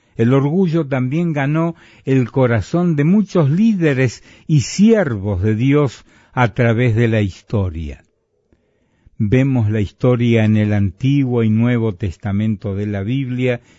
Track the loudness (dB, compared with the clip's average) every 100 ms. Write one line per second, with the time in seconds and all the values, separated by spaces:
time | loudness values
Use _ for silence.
0 | _ -2 2 2 2 0 0 -2 -2 -4
1 | -2 -2 -2 -2 -2 -2 -2 -6 -18 -12
2 | 0 0 0 0 2 0 0 -2 0 2
3 | 2 2 2 0 2 2 2 2 0 2
4 | 0 -2 -18 -18 0 0 0 2 4 4
5 | 2 -2 -4 -2 0 0 2 2 0 -4
6 | _ _ _ -2 -2 0 0 2 0 0
7 | 0 0 -2 -6 _ -4 -4 -6 -12 -14
8 | _ _ _ _ _ _ _ _ _ _
9 | _ -6 0 2 2 0 0 -2 -4 -2
10 | 0 2 2 2 2 2 2 0 -2 -2
11 | 0 0 0 0 0 2 0 0 -2 -4
12 | -8 -6 -6 -2 -2 -4 -6 -6 -6 -6
13 | -4 -6 -6 -4 -2 -4 -10